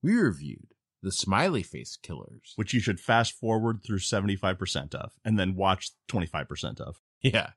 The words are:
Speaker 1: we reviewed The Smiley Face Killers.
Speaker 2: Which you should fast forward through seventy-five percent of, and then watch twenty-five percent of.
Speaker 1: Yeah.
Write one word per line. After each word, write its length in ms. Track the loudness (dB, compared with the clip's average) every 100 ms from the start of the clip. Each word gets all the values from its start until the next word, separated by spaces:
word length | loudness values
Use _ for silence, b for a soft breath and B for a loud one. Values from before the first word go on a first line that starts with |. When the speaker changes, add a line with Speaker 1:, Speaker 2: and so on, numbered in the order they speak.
Speaker 1:
we 100 | 4 4
reviewed 520 | 4 0 -8 -12 -16 _ _ _
The 100 | -6
Smiley 520 | -4 2 2 4 0
Face 340 | -4 -10 -14 -16
Killers. 520 | -12 -12 -12 -20 -14 -6
Speaker 2:
Which 160 | 0
you 60 | 2
should 200 | 2 -2
fast 320 | 4 4 4
forward 480 | -2 0 2 2 -2
through 160 | -4 -4
seventy-five 600 | 0 0 0 0 0 0
percent 340 | -2 -4 -4
of, 200 | -8 -10 _ 0
and 140 | 2
then 160 | 2 2
watch 360 | 2 2 -2 _ -6
twenty-five 400 | -2 -2 -4 -6
percent 320 | -8 -8 -8
of. 220 | -12 -12 _ _
Speaker 1:
Yeah. 300 | 0 2 -2